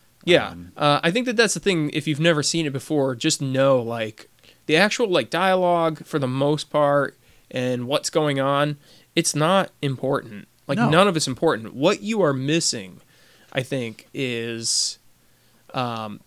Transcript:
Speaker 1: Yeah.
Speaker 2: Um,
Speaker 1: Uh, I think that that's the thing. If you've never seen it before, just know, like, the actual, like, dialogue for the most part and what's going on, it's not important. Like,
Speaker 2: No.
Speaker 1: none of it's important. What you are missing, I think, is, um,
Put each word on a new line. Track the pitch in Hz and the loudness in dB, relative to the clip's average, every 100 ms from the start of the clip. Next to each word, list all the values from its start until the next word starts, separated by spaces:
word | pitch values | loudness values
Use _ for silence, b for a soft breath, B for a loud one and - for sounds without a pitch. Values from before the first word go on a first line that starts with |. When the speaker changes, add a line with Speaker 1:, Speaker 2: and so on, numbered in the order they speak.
| _ _ | _ _
Speaker 1:
Yeah. | - 165 104 | 2 2 2
Speaker 2:
Um, | 85 87 - | -8 -14 -2
Speaker 1:
Uh, | 147 143 | 0 2
I | 170 | 2
think | 208 254 | 0 0
that | 226 | 2
that's | 214 | 2
the | 175 | 0
thing. | 196 175 147 | -2 0 -2
If | 151 151 | -4 -4
you've | 143 | 0
never | 170 151 | 2 2
seen | 139 165 156 | 0 -2 -2
it | |
before, | 135 - 151 135 120 | -6 -2 0 0 0
just | 160 - | -2 -2
know, | 139 131 135 131 | -2 2 4 4
like, | 117 117 110 - - _ b b b | 2 -4 -6 -8 -20 _ b b b
the | 151 | 2
actual, | 208 - 226 | 2 2 0
like, | 170 113 | 0 0
dialogue | 165 190 185 175 170 165 156 - | 0 2 2 2 2 2 -2 -6
for | 156 | -4
the | 131 | -2
most | 131 143 151 - | 0 0 0 -2
part | 151 147 143 139 - b b b | 0 2 2 0 -6 b b b
and | 127 127 123 120 | -6 -4 -4 -2
what's | 147 - | -2 -2
going | 165 151 139 | 0 0 0
on, | 135 139 147 143 b b b - | 0 0 0 -4 b b b -2
it's | 160 151 | -2 0
not | 156 190 - _ | 2 2 0 _
important. | 143 131 135 139 - 104 - _ - | -6 -4 -2 -2 -4 -16 -18 _ -6
Like, | 139 | 0
Speaker 2:
No. | 185 | 4
Speaker 1:
none | 156 202 | 6 6
of | 160 | 4
it's | 135 | -2
important. | 127 165 110 110 120 | 0 0 0 -4 0
What | 156 - | 2 2
you | 202 220 | -2 0
are | 165 | 2
missing, | 135 135 165 - 120 95 82 _ b b b b | 0 0 0 0 -4 -8 -16 _ b b b b
I | - | -8
think, | 127 139 117 110 - | -4 -4 -6 -10 -14
is, | - 131 117 117 117 117 - - - _ _ b b b b b | -8 -6 -4 -6 -6 -4 -2 -4 -6 _ _ b b b b b
um, | - 123 117 107 101 | -6 -6 -6 -10 -12